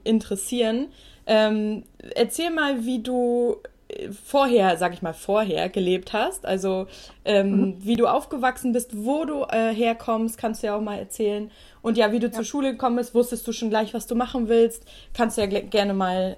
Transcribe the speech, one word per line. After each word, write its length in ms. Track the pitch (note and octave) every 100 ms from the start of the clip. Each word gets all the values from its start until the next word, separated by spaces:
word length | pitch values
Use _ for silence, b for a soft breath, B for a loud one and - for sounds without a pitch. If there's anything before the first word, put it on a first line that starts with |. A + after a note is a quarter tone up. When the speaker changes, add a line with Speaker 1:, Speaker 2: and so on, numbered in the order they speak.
Speaker 1:
interessieren. 840 | G#3+ A3+ - G3 - A#3+ A3+ A#3 C#4+ b b b -
Ähm, 580 | G#3+ G#3+ G#3+ G#3+ G#3+ - _ -
erzähl 360 | - A#3 - E4+
mal, 340 | D#4+ C#4+ C4
wie 180 | A3+ B3+
du, 540 | A3 B3+ A#3+ A#3+ A#3+ - - _ _
äh, 220 | - -
vorher, 680 | G3+ - C#4 C4+ A#3+ A3+ E3+
sag 160 | F3+
ich 80 | F3
mal, 140 | E3+
vorher 560 | D#3+ - G#3 G#3+ D#3 F3
gelebt 420 | G3 F3+ F#3 -
hast, 320 | G#3+ C#4+ F#4
also, 420 | - F#3+ F#3+ F#3+ G3 B B B
ähm, 260 | - G3+ G3
Speaker 2:
Mhm. 260 | G3+ G3 F3+
Speaker 1:
wie 160 | G3 A#3
du 100 | A3+
aufgewachsen 680 | C#4 C#4+ D4 B3+ B3 B3+
bist, 320 | A#3+ A#3+ G#3 A3
wo 180 | D4
du, 200 | D#4 C#4+
äh, 300 | - A3+ A3+
herkommst, 600 | G#3+ A#3 A3+ - A3+ A3+ -
kannst 260 | A3+ A3
du 40 | G#3+
ja 100 | G#3
auch 60 |
mal 160 | G#3+ G3+
erzählen. 520 | G3 - G#3+ G#3 G#3+ b b b
Und 160 | A#3 A3+
ja, 160 | G#3+
wie 60 | A#3
du 80 | A#3
Speaker 2:
Ja. 60 |
Speaker 1:
zur 100 | A3+
Schule 280 | G#3+ C#4+ C4+
gekommen 240 | A3+ B3+ A#3+
bist, 180 | A#3
wusstest 340 | A#3 A#3+ A#3 -
du 40 |
schon 180 | A3+ A3+
gleich, 240 | G#3+ G#3
was 120 | A#3 -
du 80 |
machen 360 | A#3 B3 C4 A3
willst, 340 | A#3 A#3 A3+ b b b -
kannst 220 | A3 A3
du 20 |
ja 60 | G3+
gl-, 200 | G3+ -
gerne 240 | G#3+ G3+
mal, 420 | F#3+ F#3 F#3 F#3